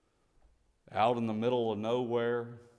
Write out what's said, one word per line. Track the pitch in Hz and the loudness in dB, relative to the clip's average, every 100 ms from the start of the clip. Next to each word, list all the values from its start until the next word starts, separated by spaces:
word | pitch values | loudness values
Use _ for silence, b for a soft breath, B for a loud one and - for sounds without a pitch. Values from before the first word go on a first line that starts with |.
| _ _ _ _ - _ _ _ - | _ _ _ _ -20 _ _ _ -8
out | 95 110 120 | 2 2 2
in | 113 | 0
the | |
middle | 107 117 123 113 | 0 0 2 2
of | 104 | 0
nowhere | 110 123 123 117 117 120 117 120 - | 0 -2 0 0 0 -2 -4 -12 -20